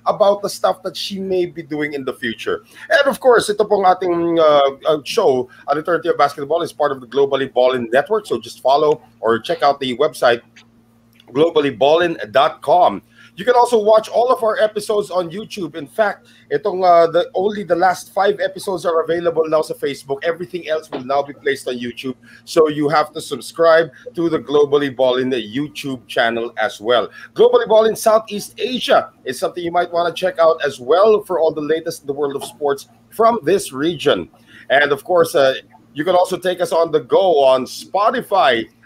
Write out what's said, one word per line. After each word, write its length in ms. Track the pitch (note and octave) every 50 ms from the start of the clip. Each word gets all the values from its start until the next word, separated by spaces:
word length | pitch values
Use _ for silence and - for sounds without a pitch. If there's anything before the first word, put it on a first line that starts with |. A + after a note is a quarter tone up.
| -
about 380 | - - D#3+ G#3 G3+ G3+ G3+ G3+
the 60 | F#3+
stuff 320 | - - - F#3+ F#3+ - -
that 140 | F#3+ - -
she 200 | - - G3+ F#3+
may 280 | F#3+ F#3+ F#3 F#3 F3+
be 180 | F3 D3 E3+ D#3+
doing 300 | C#3 D3+ D3 D3+ D3 D3
in 100 | C#3 C3
the 80 | C3
future. 560 | B2 - C3 A#2 A2+ - - G#2+ F2+ - - _ - - - -
And 160 | - C4+ C#4+ C#4
of 160 | G#3+ - -
course, 260 | C4 A#3+ G#3+ - -
ito 140 | G#3 - G#3+
pong 240 | - G#3 G3 G3 F#3
ating, 480 | F3+ F#3 G3 F3+ E3+ E3+ E3+ E3+ E3
uh, 400 | E3 D#3+ D3+ D3 C#3+ C#3 C#3 C#3 C3+ -
uh, 160 | D3+ D#3 D3+ C3 -
show, 400 | - A#3 G3+ D#3 C3 B2+ B2 - - - - -
An 80 | C#3+ D3+
Eternity 320 | D#3 F3+ E3+ D#3+ E3 E3+
of 80 | D#3+ -
Basketball, 420 | F3+ F3 - - C#3+ C#3 D#3+ F3
is 140 | E3+ C#3+ -
part 160 | - D3+ C#3+
of 80 | C3+ C3
the 80 | B2+ A2+
Globally 400 | B2 C#3 C#3 C#3 C#3 C3+ C3+ B2+
Ballin 400 | - B2 B2+ B2+ B2+ B2 A#2+ A2 A2+
Network. 320 | C3+ - - A3 G#3+ G#3 -
So 80 | C#3
just 240 | A#2 A2 A#2 - -
follow 400 | - C3 C#3 D3 D#3 D3+ D3+ D3+ - _ _ - -
or 160 | A2+ A2+ A2
check 240 | - - E3+ - D3+
out 160 | C#3+ C#3 C#3+
the 160 | C#3 B2+ B2
website, 480 | A2+ D3 D3+ D3 - D3+ B2+ A#2+ A#2+ - _ _ - - _ _ _ _ _ _ _ _ _ _ _ _ -
globally 400 | A#2 C3+ D#3 E3+ E3 D3+ C#3+ C#3
ballin 480 | A#2+ G2 C3+ C#3+ D#3 E3+ F3 E3+ E3 - - G#2+ G#2
dot 260 | C3 C#3+ D#3 - -
com. 400 | - B2+ D#3+ F3+ F3 A#2+ G2+ F2+ - _ _ _ - - _
You 80 | - G3
can 120 | B3 B3
also 200 | B3 A#3+ A#3+ B3 A3 G#3
watch 240 | G#3+ A3 A3 A3 -
all 240 | - - A#3+ B3+
of 100 | B3 - A3+
our 140 | G#3+ G#3 - G#3+
episodes 480 | G#3+ G#3+ G#3+ G#3 - G#3+ G#3 G3+ -
on 180 | F3+ F#3 F3+ E3
YouTube. 460 | D#3 G3+ A3 - - G#3+ F3+ D3 -
In 120 | E3 D3 C#3
fact, 400 | - - G#3+ G3+ F#3 - _ _ _ _ _ - C#3+
itong, 320 | D3 - G#3 F3+ F#3 F#3+ F3+
uh, 240 | F3 E3+ E3+ E3
the, 180 | D#3 G#3 A3+ - -
only 280 | F3+ F#3 G#3+ G#3 G#3 G3 D#3+
the 80 | F3
last 380 | E3+ F3+ F#3 F3 - - - -
five 260 | F#3+ F#3+ G#3 G3 -
episodes 460 | F3+ F#3+ F#3+ F#3 - G3+ F#3+ E3 D3
are 180 | F3 E3 E3 D3+
available 400 | D3 E3 F3 E3+ E3+ D3+ D#3 D#3+ D#3+
now 120 | D#3+ D#3
sa 120 | D#3+ - E3
Facebook. 500 | - - D3 C3+ - - C#3 C#3 C#3 -
Everything 460 | E3+ E3 E3 F3+ E3+ - F3 D#3 D3
else 200 | D#3 D#3+ D#3 -
will 140 | - C#3 B2+
now 180 | B2+ C#3 C#3
be 120 | C#3 C#3+ C#3
placed 340 | - - C#3+ C#3 C3+ - C3+
on 80 | B2+
YouTube. 400 | A#2+ A#2+ A#2+ A#2+ - - C3 B2+ _ _ - - - _
So 240 | - - E3+ D#3+ D3+
you 180 | D3+ D3 D3+ C#3+
have 240 | E3 - D3+ -
to 80 | - D#3+
subscribe 720 | D3+ - D3 A#2+ A2 - - - E3 E3 D#3+ E3 E3+ D3+ - - - - -
to 140 | F3 E3 E3+
the 100 | D#3 D3+
Globally 480 | A2+ B2+ C#3+ D3 D3 C#3 C#3+ C#3+ C#3+ C#3
Ballin 440 | B2 A#2+ C3 B2+ B2 B2+ C3 B2+ C3
YouTube 720 | B2 A2 G#2 G#2+ C3+ D3 C#3+ D3 - - C#3+ C3 B2 G#2+ -
channel 460 | - C#3 B2 A2+ A#2 A2+ A#2 A#2 -
as 240 | - A2 G#2 - -
well. 320 | G2+ A2+ B2 A2+ G2 - - - - - -
Globally 340 | - G#3+ B3 B3 A#3+ A#3 F#3+
Ballin 300 | A3 G#3+ A3+ A3+ G3+ -
Southeast 580 | - A3+ G#3+ A3 A3 - G#3 G3+ - - - -
Asia 540 | F#3+ A#3+ B3+ A#3+ - - A3 D3 - - _ _ -
is 120 | B2+ C3 -
something 240 | G3 E3 - F3
you 100 | F3 E3+
might 200 | E3 F3+ F3 E3+
wanna 220 | E3+ E3+ F3 E3+ E3
check 260 | - F#3 F#3 F3+ -
out 240 | E3 D#3+ D#3+ D#3+ C#3
as 160 | C#3+ A#2 A#2+
well 400 | B2 B2 D#3 F3+ G#3 A3 G#3+ G3+ - -
for 100 | F#3 D3+
all 140 | D#3+ D#3+
the 80 | D#3 D#3
latest 420 | D3+ D3 D#3+ E3 D#3+ E3+ D#3+ - -
in 40 | C#3
the 80 | C#3
world 220 | C#3+ D3 C#3+ C#3 C3+
of 80 | -
sports 420 | - - - D3 C#3+ C#3+ C#3 - _ _ _ _ _
from 300 | - - A3+ A3+ A#3 A3 C#3
this 300 | D3 F#3+ G3 - - C3+
region. 560 | B2+ D3 E3+ F3+ C#3 - D3 A#2 F#2 D#2+ - _ _ _ _ - - - -
And 240 | B2+ C#3 D3 C#3+ C#3+
of 100 | C#3 -
course, 320 | - F3+ F3 E3 - -
uh, 200 | D#3+ C3+ C3+ C3 G#2+ - _ _ - _ _
you 140 | - C#3 D3+
can 100 | F#3 F3+
also 220 | F3+ F#3 F#3 F#3+ F3
take 220 | - F#3 F3+ F3
us 100 | F3+ E3+
on 200 | F#3+ E3 E3+ E3 D3+
the 80 | D3+ C3+
go 400 | A#2 C#3+ F3 G3 F#3 E3 C#3+ C#3
on 220 | C3 C3 C3 B2+ A2
Spotify. 1040 | - - - - - F#3+ G#3 A#3 B3+ B3 G3 - G#3 F#3+ E3 C#3 A#2+ A2+ A2 - _ _ _